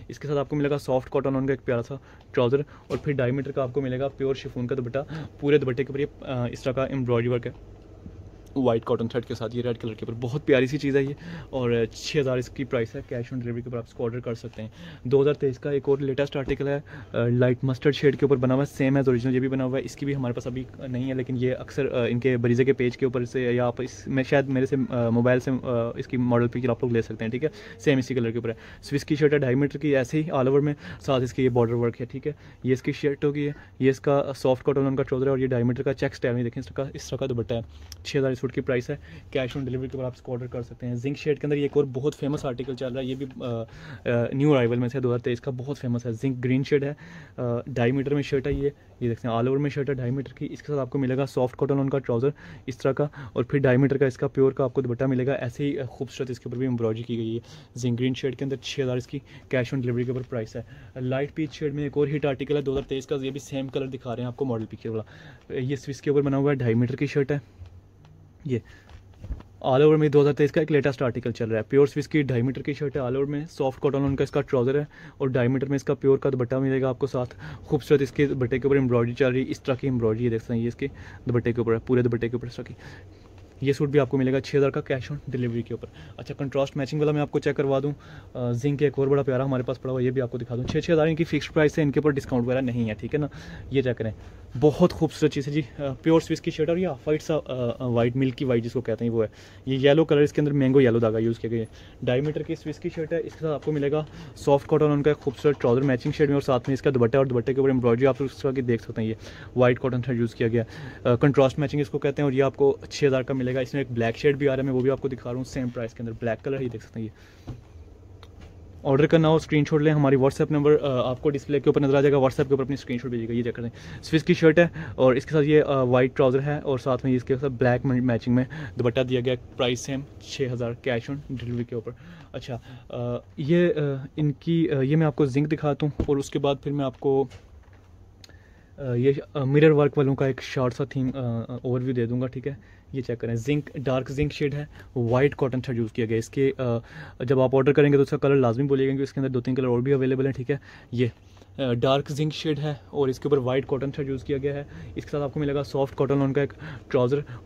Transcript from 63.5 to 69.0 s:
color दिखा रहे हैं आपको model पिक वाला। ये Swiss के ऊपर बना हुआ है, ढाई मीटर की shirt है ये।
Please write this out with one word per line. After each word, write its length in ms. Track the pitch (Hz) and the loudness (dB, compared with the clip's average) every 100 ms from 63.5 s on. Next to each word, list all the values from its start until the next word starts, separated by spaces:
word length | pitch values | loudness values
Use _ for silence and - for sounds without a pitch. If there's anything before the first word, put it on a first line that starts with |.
| 139 135 | -8 -6
color 180 | 143 135 | -6 -6
दिखा 280 | 131 127 | -8 -8
रहे 60 | 117 | -6
हैं 80 | 123 | -6
आपको 160 | 123 | -4
model 200 | 135 113 | -2 -2
पिक 220 | 110 - 113 | -4 -8 -6
वाला। 180 | 110 107 - - - - | -6 -8 -16 -20 -20 -10
ये 220 | 143 127 139 | -4 -4 -4
Swiss 240 | - 131 | -6 -6
के 100 | 147 | 0
ऊपर 120 | 143 | 2
बना 140 | 143 139 | 2 2
हुआ 140 | 139 | 2
है, 60 | 135 | 2
ढाई 180 | 123 | 2
मीटर 220 | 113 123 131 | 2 2 0
की 100 | 139 | -2
shirt 260 | 147 135 | 0 0
है 100 | 143 - - - - - - - - - - 135 | -2 -6 -20 -20 -20 -20 -20 -20 -20 -20 -12 -4
ये। 160 | 117 - - - - | -4 -6 -20 -20 -20